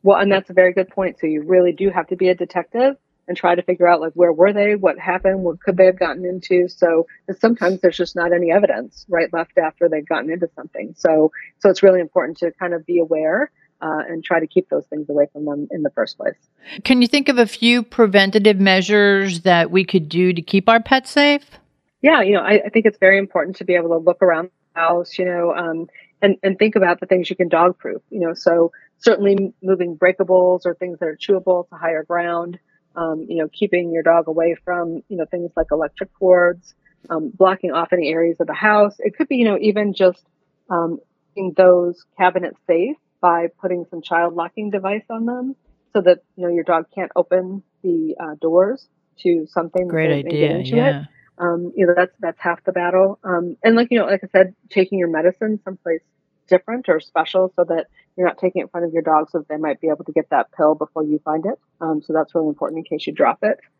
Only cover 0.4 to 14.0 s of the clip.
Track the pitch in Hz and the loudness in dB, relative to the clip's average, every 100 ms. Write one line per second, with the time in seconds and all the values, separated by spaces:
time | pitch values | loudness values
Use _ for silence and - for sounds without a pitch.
0.4 | 190 185 185 180 185 - 185 - 160 151 | 0 2 2 2 -4 -4 -6 -4 -4 -4
1.4 | 151 185 175 160 196 185 160 180 180 180 | 0 2 2 0 -2 -2 -6 -2 0 0
2.4 | 175 185 170 233 262 277 _ _ - 180 | -4 -6 -6 0 0 -2 _ _ -10 -4
3.4 | 175 175 175 180 175 170 160 160 175 156 | 0 0 -2 2 2 2 0 2 2 4
4.4 | 190 208 202 208 185 143 180 185 190 190 | 4 4 0 2 0 -2 -6 -2 -2 -2
5.4 | 180 165 - 185 185 185 170 147 180 180 | -4 -4 -4 4 4 4 -4 -4 -8 -8
6.4 | - 180 180 - 175 165 165 - - 185 | 0 0 0 0 2 2 -2 -8 -14 -2
7.4 | 226 233 180 190 180 - 175 180 170 175 | 0 2 -2 2 0 0 -6 -4 -2 0
8.4 | 170 175 208 110 120 - - 170 165 170 | 2 2 2 0 -6 -16 -4 -2 -2 -4
9.4 | 170 - 160 _ 170 156 147 165 151 170 | -2 -2 -2 _ -2 -2 -4 -6 -4 -6
10.4 | 170 - - - 107 - 170 156 156 - | -6 -8 -16 -14 -14 -4 0 2 0 -2
11.4 | - _ 202 185 196 185 160 185 151 165 | -20 _ 0 4 4 4 0 -4 -4 -6
12.4 | 170 - 180 170 160 175 160 160 156 190 | -6 -6 -8 -6 -2 -2 0 -2 0 -2
13.4 | 294 _ _ _ 160 156 | -4 _ _ _ -8 -8